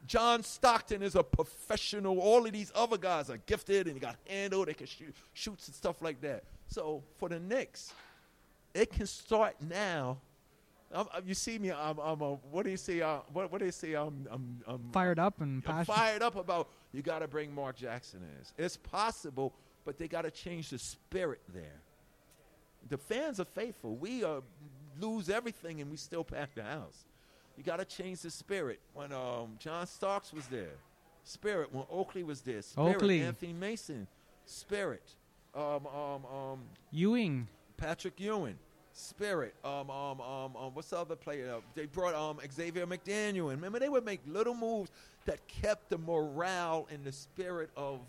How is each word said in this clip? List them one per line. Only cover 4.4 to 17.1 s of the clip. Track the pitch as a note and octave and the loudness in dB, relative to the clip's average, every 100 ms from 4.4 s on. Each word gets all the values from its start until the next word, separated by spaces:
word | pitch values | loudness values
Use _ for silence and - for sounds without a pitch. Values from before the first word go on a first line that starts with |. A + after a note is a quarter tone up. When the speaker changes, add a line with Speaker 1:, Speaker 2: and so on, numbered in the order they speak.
| G3 F#3+ | 0 2
Speaker 1:
They | F3 | 2
can | D3+ C3+ | -2 -8
shoot, | - D#3 - - | -12 -14 -16 -16
shoots | - - G3 - | -8 -8 -8 -14
and | |
stuff | - F#3+ E3 | -2 -2 0
like | D#3+ C3+ | -4 -4
that. | C#3+ A2+ - - - | -4 -4 -8 -18 -8
So | - D#3 D3+ C#3 - | -4 -2 -4 -6 -6
for | F3+ | -4
the | E3+ | -4
Knicks, | F3+ B3+ G#3 - - - - - - _ - _ _ | 0 0 0 -8 -14 -16 -20 -20 -20 _ -20 _ _
it | F3+ A#3+ | 4 4
can | - G3+ | 4 -2
start | - - G#3+ G#3+ - | -4 4 6 6 2
now. | D3+ F3 G3+ E3 B2+ C3+ - _ _ _ _ _ - | -4 0 0 2 0 -2 -8 _ _ _ _ _ -6
I'm, | E3 G#3 | -2 -2
I'm, | F3 F#3 | -4 -4
you | |
see | F#3+ - A3+ | -2 -2 -2
me, | G3 | -2
I'm, | D3 D3+ D3+ | 0 -2 0
I'm | D3+ D#3 | 0 0
a, | D3 C#3 C#3 | 0 -2 -2
what | D#3+ | -2
do | F#3+ | 0
you | F#3+ | -2
say? | - E3+ | 0 2
Uh, | D#3+ D3 - | 2 0 -2
what, | D3+ F#3+ | -4 -2
what | F#3+ | 0
do | F#3 | -2
you | |
say? | E3+ D#3+ | -2 -2
I'm, | D3+ D3+ C#3+ C3+ | 0 0 -4 -6
I'm, | A#2+ B2 B2 A2+ | -6 -6 -8 -6
I'm | B2 A#2+ | -6 0
Speaker 2:
Fired | F#3 F3+ E3 | 4 6 6
up | F#3 - | 4 4
and | D3 C3 | -2 -2
Speaker 1:
I'm | |
Speaker 2:
passionate. | - E3 E3+ | 0 0 4
Speaker 1:
fired | G#3+ A3+ G#3+ | 6 6 6
up | A#3 | 2
about, | G3 F3+ F3 - - - | 2 2 2 2 -6 -10
you | C3+ | -4
gotta | D3 | -2